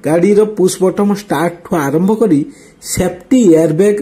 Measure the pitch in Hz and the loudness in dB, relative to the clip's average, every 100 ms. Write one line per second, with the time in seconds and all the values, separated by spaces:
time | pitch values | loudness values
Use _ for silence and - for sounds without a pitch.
0 | 139 170 190 208 214 - 180 - 185 180 | 0 0 2 2 0 0 -2 0 -2 0
1 | 202 202 - 147 170 170 - 175 139 156 | -2 -2 -4 -4 -4 -6 -6 -4 -2 0
2 | 190 220 220 143 156 - - _ - - | 0 0 0 0 -2 -12 -20 _ -10 -4
3 | 180 - - 254 208 160 165 156 202 208 | -4 -6 0 2 4 4 2 0 0 0